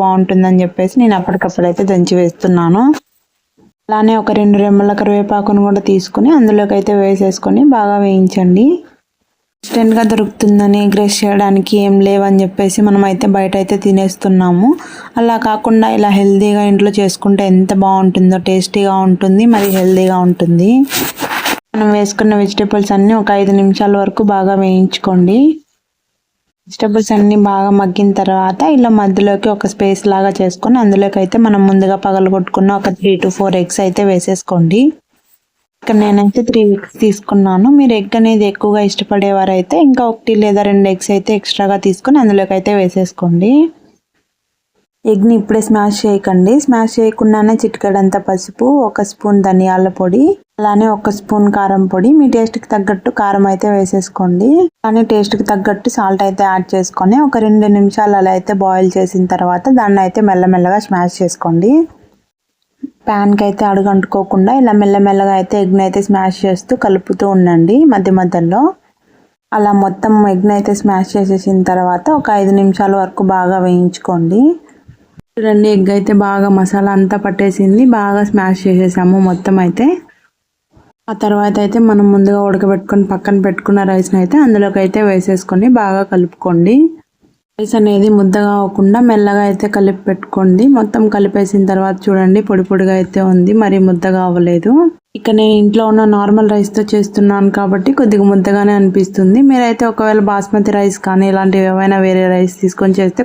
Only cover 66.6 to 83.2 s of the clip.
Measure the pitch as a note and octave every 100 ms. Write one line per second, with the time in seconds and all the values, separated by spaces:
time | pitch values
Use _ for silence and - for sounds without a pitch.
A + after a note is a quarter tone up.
66.6 | - B3+ A3 F#3 - F#3+ G3 F#3+ F3 E3+
67.6 | E3 A#3+ D#4+ G#3+ F#3+ F#3+ F#3 F3 E3+ G3
68.6 | D#4 F#4+ _ _ _ _ _ _ - A3
69.6 | G#3 G3+ G3 F#3 A3+ G#3+ G#3 F#3 G#3 G3+
70.6 | G3+ G3+ G#3 F#3+ F#3+ G#3 F#3+ F#3+ G3 F#3+
71.6 | F#3 F#3 F3+ F3+ F3+ D#4 B3 G#3 G3 G3
72.6 | G3 F#3 G3 G3 F#3 - F#3+ F#3 F3+ F#3+
73.6 | F3+ F3+ F3+ F3+ - F3 E3 G3+ C#4+ E4+
74.6 | - _ _ - _ _ _ - A3 G#3
75.6 | G#3+ G#3 F#3+ G3+ G3+ G#3 G3+ G3 G3 F#3+
76.6 | F#3+ G3+ G3 G3 F#3+ G3+ G3+ F#3+ G3 F#3
77.6 | F#3+ G#3 C4 A3+ G3+ G3+ G#3 G#3 F#3 F#3
78.6 | G3 F#3 F#3 F#3 F3+ F#3+ F#3+ F3 F#3+ F#3+
79.6 | F3 F#3 C4 F4+ - _ _ _ _ _
80.6 | _ _ _ _ - G#3 G#3 G#3 G#3 G#3
81.6 | G3+ A#3 A3+ G#3 G3+ G3+ G3 G3+ G3+ F#3+
82.6 | G3 G3 G3 G#3 G3 F#3+